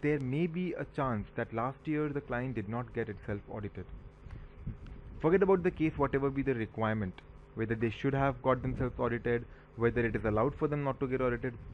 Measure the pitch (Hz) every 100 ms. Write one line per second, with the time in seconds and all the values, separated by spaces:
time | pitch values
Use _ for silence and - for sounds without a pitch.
0 | 147 151 131 139 175 165 180 - 147 -
1 | 135 110 98 - 117 113 123 135 - 151
2 | 151 143 - 123 127 117 101 117 117 117
3 | 110 98 - 104 - 107 101 - 92 -
4 | - - - - - - - - - -
5 | - - 156 190 185 190 175 - 156 147
6 | 139 139 139 139 135 123 107 - 110 110
7 | 98 - - - - - 110 113 113 107
8 | 139 135 139 131 131 127 131 123 131 -
9 | 123 117 120 120 117 - - - 117 113
10 | 117 107 107 107 127 - 151 147 143 127
11 | 135 127 127 120 127 120 -